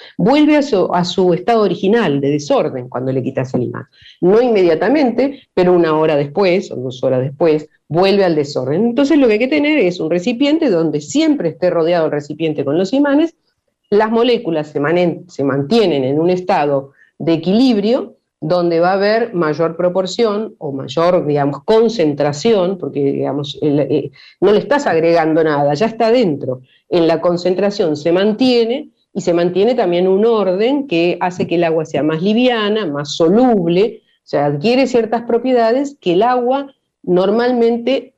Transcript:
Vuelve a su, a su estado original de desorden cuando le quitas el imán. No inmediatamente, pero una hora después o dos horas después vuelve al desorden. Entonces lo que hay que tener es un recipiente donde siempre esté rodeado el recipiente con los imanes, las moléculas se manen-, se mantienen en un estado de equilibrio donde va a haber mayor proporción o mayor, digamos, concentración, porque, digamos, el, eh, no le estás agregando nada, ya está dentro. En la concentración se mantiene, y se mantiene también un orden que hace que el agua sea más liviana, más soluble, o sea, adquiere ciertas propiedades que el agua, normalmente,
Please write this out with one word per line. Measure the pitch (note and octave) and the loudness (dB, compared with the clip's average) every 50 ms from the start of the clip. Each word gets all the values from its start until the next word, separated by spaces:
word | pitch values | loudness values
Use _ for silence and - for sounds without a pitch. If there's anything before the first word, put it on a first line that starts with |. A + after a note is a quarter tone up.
| - - - | -20 -16 -6
Vuelve | - F3 A3 C4+ D4+ D4+ D4 D4+ | -2 0 2 4 4 4 4 4
a | D4 C#4+ | 2 2
su, | C#4 A3 F#3 F3 - | 0 0 0 0 0
a | - F3 E3+ | 0 -2 -2
su | - - - F#3 F3+ E3+ | -2 -2 0 2 2 2
estado | E3+ - - A#3 A3 | 0 0 0 2 2
original | G#3 F#3+ D3 - - F#3+ G#3+ A#3+ G#3+ D#3+ C#3+ C#3 | 2 0 -2 -2 0 0 2 2 2 0 -2 -2
de | C#3 C#3+ | -2 -2
desorden | D3 D3 D3 - C4+ A#3+ D#3 C#3+ A#2+ B2+ B2 B2+ | -2 -2 -2 -2 0 0 0 -2 -6 -8 -12 -10
cuando | - B2+ B2+ C3 | -8 -6 -4 -4
le | C3 C3+ | -4 -4
quitas | B2 B2+ B2+ C3+ C3 B2+ - | -4 -4 -4 -6 -6 -4 -4
el | C3 | -4
imán. | A#2+ A#2 A#2+ - B2 _ _ _ - - - - | -4 -4 -8 -10 -12 _ _ _ -20 -20 -8 -2
No | E3+ F3+ G3+ A3+ | 2 2 4 4
inmediatamente, | B3+ B3 A3 G3 F#3 E3+ D#3+ D#3+ F3 G#3+ C#4 D#4 C#4 A#3+ A#3 A#3+ C4 C#4 C#4 - _ _ - | 4 2 2 2 2 2 2 2 0 0 0 2 0 0 0 0 -2 -2 -4 -8 _ _ -2
pero | - F3+ F3+ | 0 2 4
una | F3+ F3 E3+ D#3+ D#3 | 4 4 4 2 2
hora | D#3 D#3 D#3+ D3+ | 2 2 2 2
después | C#3+ D3 C#3+ C#3+ F#3+ G3+ F3+ F3 G3 G3 - | 0 0 -2 -2 0 2 2 2 0 -2 -4
o | - | -8
dos | B2+ B2+ C3 B2+ - - | -8 -8 -8 -8 -4 -2
horas | C3 C3 B2+ | 0 0 0
después | B2+ C#3+ - - F3 E3 D3+ D#3 D3+ - _ _ _ | -2 -4 -2 0 2 2 2 0 -2 -8 _ _ _
vuelve | - D3 E3+ F#3+ G3 G3+ G3 F#3+ | -4 0 2 2 4 4 2 2
al | F3 E3 | 2 2
desorden. | D3+ C#3 C#3+ - C3 B2+ C3 D3 F3 A3+ | 0 -2 -2 -4 -6 -4 -2 -2 0 0
Entonces | A#3+ A#3 C4 C#4+ C#4 E4 D4 | 0 2 0 2 2 4 4
lo | C4+ | 4
que | A#3 G#3+ | 4 2
hay | G#3+ | 2
que | B3 | 0
tener | C4 D#4 D4 D4 D4 D#4 | 0 0 0 0 2 2
es | D4 G3+ F3+ F3 - | 2 2 0 0 -2
un | D#3+ D#3 | -4 -2
recipiente | E3+ F3+ F3+ B3 A#3 A#3 C#4+ C#4+ D4+ E4 E4 C4 | -2 -2 -2 -2 -2 0 0 0 2 2 2 2
donde | F#3 E3 E3 D#3 - D3 | 2 2 0 0 -2 -4
siempre | - - - C#4+ D#4+ D#4+ C#4+ - F3+ E3 | -6 -2 -2 0 2 2 0 0 -2 -4
esté | - - F3+ F3+ | -4 -2 -2 0
rodeado | E3+ E3+ D#3+ E3 F3 E3+ D#3 | 0 0 0 0 0 0 0
el | D3+ | 0
recipiente | D3 D3 C#3+ C#3+ D3+ D3 E3 D#3+ D3 D3 C3 | -2 -4 -6 -8 -8 -6 -4 -4 -4 -4 -4
con | C3+ D3 | -2 0
los | E3+ F#3+ F#3 - | -2 -2 0 0
imanes, | C#4 D4 C#4+ C#4 D4 E4 D#4+ - _ _ _ _ _ _ _ _ _ _ - | 0 2 2 2 2 0 0 -4 _ _ _ _ _ _ _ _ _ _ 0
las | - G#4 G#3+ A3 | 0 0 2 2
moléculas | A#3 A3+ A#3 B3+ A#3+ A3 A#3 E3 E3 D3+ D3+ - | 0 0 2 2 0 0 -2 -4 -4 -4 -4 -4
se | - D3 | -4 -4
manen-, | C#3+ D3 E3 F3 F3+ E3+ D3 - - - | -2 0 0 2 0 0 -2 -4 -12 -16
se | - - C#3 | -8 -4 -2
mantienen | C#3 B2+ C#3 C#3 C#3+ A3+ A#3 G#3 F3+ D#3 C#3 B2+ | -2 -2 -2 -2 0 2 2 2 2 0 -2 -2
en | B2+ C#3 D3+ | 0 0 0
un | E3 F3 | 0 0
estado | F#3 F3+ F3+ F#3 G3 E3 C#3+ D3 C#3+ C#3 C3+ - _ _ _ _ _ - | 0 -2 -2 -2 0 0 0 0 0 -2 -4 -6 _ _ _ _ _ -6
de | D3 D#3 E3 | -2 -2 -2
equilibrio | D3+ D#3+ F3+ G3 A3+ C4+ C4 A#3 G3+ F#3+ G#3+ B3 D#4 G4 - - _ _ _ _ - | 0 0 0 2 2 4 4 2 2 0 0 0 -2 -2 -6 -14 _ _ _ _ -10
donde | - D#3 F3 F3+ F3 F3 E3+ E3 | -4 -2 0 0 0 0 2 2
va | E3+ F3+ | 2 2
a | G3 | 2
haber | F#3+ G3+ G#3 G#3+ A#3 A#3+ A#3 - | 0 2 2 2 0 -2 -2 -2
mayor | F3 E3 D3+ D3 C#3+ E3 E3+ E3+ | -2 -2 -2 0 0 -2 -2 -2
proporción | - F3+ F3+ F3 F#3+ F#3 F#3 - - A#3 G#3+ G3+ G#3 A3 - - - | 0 -2 0 0 0 -4 -4 -2 0 0 0 0 -2 -6 -8 -10 -12
o | E3 D3 | -10 -10
mayor, | C#3 C3+ C3+ - - E3 E3 F3+ F3+ E3+ D3 | -8 -8 -10 -6 -2 0 0 2 2 2 0
digamos, | D3 D3 D3 C#3 C#3+ C#3+ - - | 0 0 0 0 -2 -4 -4 -2
concentración, | - A3 A3 A#3 A3 A#3 - D#3+ D3+ C#3 C#3+ D3 D3 C#3+ C#3+ - A#3 A3+ G3 F3 F3+ G3 | 0 2 4 4 2 2 0 0 0 0 0 -2 -2 -2 -2 0 2 2 2 2 0 -2
porque, | F3 - C#3 - C#3+ | -4 -8 -8 -4 -2
digamos, | C#3+ C#3 C#3 C3+ C#3 C#3 C3+ D3 C#3+ C#3+ - - D3 | -2 -2 -2 -2 -4 -4 -4 -6 -8 -8 -8 -4 -2
el, | D#3 C#3 D3+ | 0 0 0
eh, | C#3 C3 C#3+ C#3 - - - - - - _ - | 0 0 0 -2 -2 -4 -12 -18 -20 -16 _ 0
no | F3 G3+ | 2 2
le | G#3+ G3 | 2 2
estás | F3+ - C#4+ C#4 - | 2 0 -2 0 0
agregando | D#3+ E3 D#3+ D#3+ E3 E3 E3+ D#3 D#3+ D#3 E3 D#3+ | 0 0 2 2 2 2 2 2 2 2 2 2
nada, | D#3+ D3 C#3+ C#3+ C#3+ D3 | 2 0 0 0 0 0
ya | C#3+ A3 | 0 -2
está | A3+ A3 - A#3 A3 | -2 0 0 0 2
dentro. | A#3 C4 A#3 F3 C#3+ C3 C#3 B2+ B2+ C3 - _ _ _ _ - | 2 2 2 0 -2 -4 -6 -8 -8 -10 -12 _ _ _ _ -2
En | - F3 E3 | 0 2 2
la | D#3+ E3 D#3+ | 2 0 0
concentración | - F3+ F3 F3 F3 F#3 F#3+ F#3 G3+ G3 G3+ - G3+ D#3+ D3+ | 0 0 -2 0 -2 -2 -2 0 -2 -2 -2 -2 -2 -2 -2
se | D3 D3 E3+ | -2 -2 0
mantiene, | E3+ F#3 G3+ G#3+ G#3 G#3+ C4 B3+ B3 A#3+ A3+ A3+ B3 D4 D4+ - _ _ _ _ | 0 2 2 0 0 0 2 2 2 2 2 0 -2 -6 -8 -12 _ _ _ _
y | - G3 | -10 -6
se | - F#3 E3+ | -2 0 0
mantiene | E3+ F3 F3+ F3 F#3 G3 A#3+ C4 | 0 0 0 0 0 0 2 2
también | A#3+ G#3 F3 F3 F3 F#3 | 0 0 0 0 0 2
un | F#3 F#3+ F#3+ A3 | 2 2 2 2
orden | A#3 A3+ G#3+ G3 F#3 F3+ F#3+ A3 B3 C#4+ C#4+ C4+ | 2 2 2 0 -2 0 0 0 0 0 -2 -2
que | - F3 E3 E3+ F3 E3+ F3 | -2 -2 0 0 0 -2 -2
hace | F3+ F3+ F3+ - - | -4 -6 -4 -4 -4
que | - E3+ | -2 -2
el | F3 F3 | 0 0
agua | E3 D#3+ E3 D#3 | 0 0 -2 -4
sea | - - C#3+ C#3 | -4 -4 -2 -2
más | D3+ D#3+ D#3+ | -2 -2 -2
liviana, | F3+ G#3 G#3+ A#3 B3+ B3+ A#3+ A3 G#3 G3+ G#3+ A3+ G#3 | -2 0 0 2 2 2 0 0 -2 -2 -2 -2 -4
más | E3 C#3+ C#3+ D3 C#3+ - | -4 -6 -6 -8 -6 -2
soluble, | - E3+ E3 F#3+ A#3 C4 B3+ A3+ G3+ E3+ E3+ F3 F#3 G#3 A#3+ A3+ - _ _ _ | 0 2 4 4 4 4 4 2 2 0 0 0 0 0 -2 -4 -10 _ _ _
o | _ _ | _ _
sea, | - - D3 C#3+ | -6 -4 -2 -2
adquiere | D3 D3 C#3+ D3 A3+ B3 C4 C4+ | -2 -2 -2 -2 0 2 2 0
ciertas | A#3+ B3 A#3 A3 G#3+ A#3 A3+ A#3 | 2 2 0 0 0 -4 -6 -4
propiedades | - A#3 A#3 A#3 C4 B3+ A#3+ A3+ A3+ A#3+ C4+ C#4+ C#4 - _ | -2 -4 -2 0 0 0 2 2 2 0 0 -2 -4 -8 _
que | - F3+ E3+ | -2 0 0
el | F3+ | 2
agua, | A3 B3 B3+ B3+ A#3+ A#3+ C4 C#4 C#4 C#4 - _ _ _ _ _ | 2 2 0 0 0 -2 -2 -2 -4 -8 -16 _ _ _ _ _
normalmente, | - F3+ F3 F3+ F#3+ G3+ G#3 A#3 A#3+ B3 B3+ A#3+ A3+ A3+ A#3+ A#3 A#3 B3 C4+ - - - _ | -4 -2 0 0 2 2 0 0 0 0 0 2 2 0 0 0 -2 -2 -2 -2 -4 -10 _